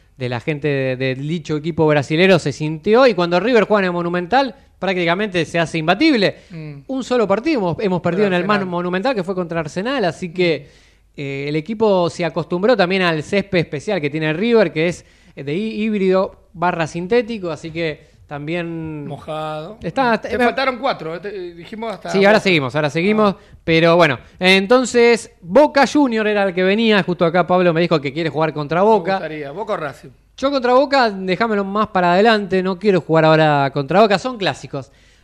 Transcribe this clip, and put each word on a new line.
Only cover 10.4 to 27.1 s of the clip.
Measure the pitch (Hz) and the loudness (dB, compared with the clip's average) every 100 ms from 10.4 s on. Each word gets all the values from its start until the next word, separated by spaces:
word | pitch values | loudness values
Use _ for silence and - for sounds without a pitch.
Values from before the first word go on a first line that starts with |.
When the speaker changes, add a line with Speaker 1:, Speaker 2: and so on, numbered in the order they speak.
| 175 143 143 | 0 -2 -6
Speaker 2:
Mm. | - _ _ _ - | -20 _ _ _ -14
Speaker 1:
eh, | 139 139 143 | -10 -8 -6
el | 156 | -4
equipo | 156 220 220 185 170 | -6 -2 2 2 0
se | - | -2
acostumbró | 165 175 151 175 208 220 | -4 -4 -4 -2 2 2
también | 180 190 | 2 2
al | 180 156 | 0 0
césped | - 202 190 180 | -2 -2 0 -2
especial | 156 147 208 190 | -2 -4 -6 -4
que | 147 | -4
tiene | 156 156 | -4 -4
River, | 156 233 226 175 | -2 2 4 2
que | 156 170 | 0 -2
es | 165 - _ _ | -4 -12 _ _
de | - 139 | -14 -8
hí-, | 160 220 214 | -6 -6 -4
híbrido | 220 214 190 190 196 - _ | -2 0 2 2 0 -6 _
barra | 165 175 170 156 | -4 -2 -2 -4
sintético. | 170 180 240 226 226 175 | -6 -2 0 0 -6 -8
Así | 151 165 | -8 -10
que | 160 165 143 _ _ - | -6 -6 -6 _ _ -16
también | 143 147 175 170 165 160 151 143 | -12 -6 -6 -6 -8 -10 -10 -12
Speaker 2:
Mojado. | 139 - 156 156 156 160 214 | -12 -10 -8 -8 -10 -12 -12
Speaker 1:
está, | 170 269 247 | -8 -2 0
está, | 220 240 | 0 -2
Speaker 2:
Te | 220 | -2
faltaron | 240 233 262 240 | 0 0 -4 -2
cuatro, | 254 160 160 | -4 -4 -8
eh, | 175 | -10
te, | 196 | -10
eh, | 202 175 | -12 -14
dijimos | 170 170 214 226 | -16 -16 -12 -10
hasta | 190 175 | -10 -4
Speaker 1:
Sí, | 190 | 2
ahora | 196 214 | 4 4
Speaker 2:
Boca. | |
Speaker 1:
seguimos, | 196 165 127 | 4 2 0
ahora | 147 151 | -2 -2
seguimos. | 160 190 214 208 - | 0 0 2 2 0
Speaker 2:
Ah. | - - | -10 -10
Speaker 1:
Pero | - 165 165 | 0 4 6
bueno, | 175 160 120 - - | 6 4 2 -8 -2
entonces | 185 190 196 254 254 240 233 233 - _ | 4 4 4 2 4 4 4 4 -2 _
Boca | 170 220 302 285 247 | 0 4 4 4 2
Junior | 294 269 220 214 | 4 2 2 0
era | 208 | 0
el | 196 | 0
que | 175 | 2
venía, | 185 208 226 208 | 2 2 4 2
justo | 180 | 2